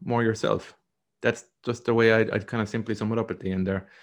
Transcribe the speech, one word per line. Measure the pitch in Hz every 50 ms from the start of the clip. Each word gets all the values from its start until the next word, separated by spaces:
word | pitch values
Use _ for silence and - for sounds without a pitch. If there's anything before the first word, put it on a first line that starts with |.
| -
more | 117 120 120 117
yourself. | 113 107 - - 110 104 92 - - - _ _ _ _ _ _ _ _ _
That's | - 117 117 - - _ _ _ _
just | 123 117 113 -
the | 120 113
way | 117 113 113 110
I'd, | 113 110 -
I'd | - 107 -
kinda | - 123 113 107
simply | 104 - 113 104 110 107
sum | - 110 107
it | 113 117
up | 113 -
at | 95 -
the | - 95
end | 95 92 92
there. | 95 98 95 - - - -